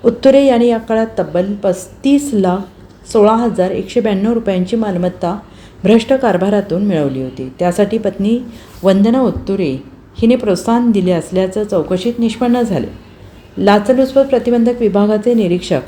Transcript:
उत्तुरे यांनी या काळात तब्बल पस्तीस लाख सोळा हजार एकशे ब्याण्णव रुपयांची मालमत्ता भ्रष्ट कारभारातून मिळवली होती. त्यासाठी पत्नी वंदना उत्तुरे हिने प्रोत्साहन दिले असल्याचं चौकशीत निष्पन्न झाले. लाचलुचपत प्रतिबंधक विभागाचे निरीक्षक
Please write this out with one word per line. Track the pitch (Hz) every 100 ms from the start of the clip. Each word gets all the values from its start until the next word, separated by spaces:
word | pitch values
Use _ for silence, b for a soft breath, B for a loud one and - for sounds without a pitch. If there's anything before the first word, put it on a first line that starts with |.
उत्तुरे | 240 233 269 269 277
यांनी | 233 240
या | 226
काळात | 226 220 226 214
तब्बल | 156 170 190
पस्तीस | 202 202 180 - - 269 277 285
लाख | 214 185 185 196 - - - -
सोळा | 226 208
हजार | 226 240 190 185
एकशे | - 196 247
ब्याण्णव | 220 196 208
रुपयांची | 233 226 185 180 233
मालमत्ता | 214 175 180 180 170 202 B B B B
भ्रष्ट | 185 226 226
कारभारातून | 262 254 269 196 208 202 170
मिळवली | 202 165 143 131
होती. | 131 131 131 -
त्यासाठी | 175 180 202 220
पत्नी | 208 196 202 240 254 B B B
वंदना | 190 196 214 262
उत्तुरे | 240 - - 196 160 131 - - - -
हिने | 226 254
प्रोत्साहन | 208 180 - 233 240
दिले | 208 180
असल्याचं | 175 160 185 185 202
चौकशीत | 208 190 156 185 233 240
निष्पन्न | 226 220 240 240
झाले. | 233 165 107 - - B B B B -
लाचलुचपत | 190 208 208 254 262 277
प्रतिबंधक | 269 247 233 240 233 240
विभागाचे | 220 196 208 214 226
निरीक्षक | 233 202 180 - 147